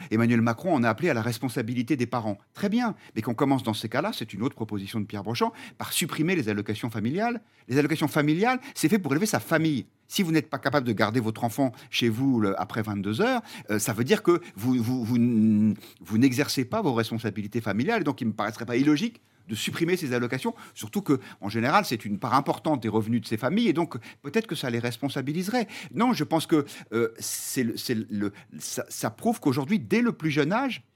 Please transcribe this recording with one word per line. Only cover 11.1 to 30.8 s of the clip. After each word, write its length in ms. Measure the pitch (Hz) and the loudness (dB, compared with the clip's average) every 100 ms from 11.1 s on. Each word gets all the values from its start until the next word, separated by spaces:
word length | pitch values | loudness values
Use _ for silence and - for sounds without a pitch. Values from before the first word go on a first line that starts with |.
| 120 | 2
votre 240 | 110 110 | 0 -2
enfant 260 | 120 127 135 - - | -2 0 -2 -2 -8
chez 200 | - 123 | 0 0
vous 320 | 110 135 120 | 2 2 4
le, 200 | 101 98 | 2 0
après 220 | 90 117 | -2 -4
vingt-deux 380 | 107 101 98 107 | -2 -2 -2 0
heures, 220 | 226 254 - - 143 | 2 0 -4 -10 -2
euh, 80 | 107 | -2
ça 140 | - | 0
veut 100 | 107 | -2
dire 220 | 127 208 | 2 2
que 160 | - 170 - - | 4 2 2 -4
vous, 180 | 117 127 | 0 2
vous, 220 | 113 127 | 2 0
vous 100 | 113 | 2
n-, 600 | 123 120 113 110 104 107 98 - - | 2 4 4 4 6 4 2 -6 -20
vous 180 | 87 110 | -2 4
n'exercez 460 | 135 123 139 - | 4 4 0 -2
pas 180 | 123 220 | -2 0
vos 120 | 185 | 0
responsabilités 680 | 117 110 113 110 98 104 117 | 0 0 -2 -4 -6 -4 -4
familiales. 420 | 110 98 156 233 | -2 0 0 0
Donc, 200 | 151 139 | 0 -2
il 20 | |
ne 60 | 117 | -4
me 40 | |
paraîtrait 320 | 101 107 - 117 | -2 -4 -6 -2
pas 100 | 120 | 2
illogique 440 | 147 147 233 - _ _ - | 4 4 0 -6 _ _ -10
de 60 | 110 | -6
supprimer 400 | - 113 165 180 | -4 -2 0 0
ces 160 | 151 | 0
allocations, 420 | 123 120 131 233 - - | -2 0 -2 -4 -6 -12
surtout 260 | - 107 208 | -14 -8 -4
que, 160 | 190 139 - - | 0 0 -2 -12
en 80 | 101 | -6
général, 360 | 113 120 190 | 0 2 2
c'est 200 | - 113 | 2 -2
une 160 | 104 101 | -4 -6
part 140 | 120 | 0
importante 460 | 131 170 - 165 143 | 2 2 -2 0 -2
des 80 | 110 | 0
revenus 320 | 107 110 117 | 0 2 -2
de 60 | - | -2
ces 100 | 110 | -2
familles, 300 | 127 196 233 | 0 2 2
et 60 | |
donc 240 | 147 170 123 - - | 2 0 -6 -14 -16
peut-être 240 | 143 220 220 | -6 -4 -2
que 80 | |
ça 160 | 156 135 | -4 -4
les 80 | 117 | -2
responsabiliserait. 880 | 120 117 139 147 131 160 185 247 214 - 190 | -2 -4 -6 -4 -4 -4 -2 -2 -2 -8 -8
Non, 200 | 147 247 | 0 2
je 100 | 180 | 2
pense 240 | 151 160 - | 0 0 2
que, 180 | 160 139 - - | 2 2 -6 -4
euh, 160 | 113 113 - | 0 0 -2
c'est 460 | 113 - - - | -8 -8 -4 -2
le, 120 | 117 - | -2 -2
c'est 200 | - 113 104 | -4 -4 -4
le, 240 | 101 101 - - 78 | -4 -4 -6 -16 -14
ça, 260 | - - - | -10 -8 -10
ça 220 | - 123 | -6 -6
prouve 300 | - 220 226 | -2 -2 0
qu'aujourd'hui, 400 | 147 131 135 208 | 0 0 0 -2
dès 220 | 107 226 | 2 2
le 100 | 240 | 2
plus 180 | - 160 | 0 -2
jeune 220 | 143 143 | 0 2
âge 320 | 220 269 185 | 0 -2 -6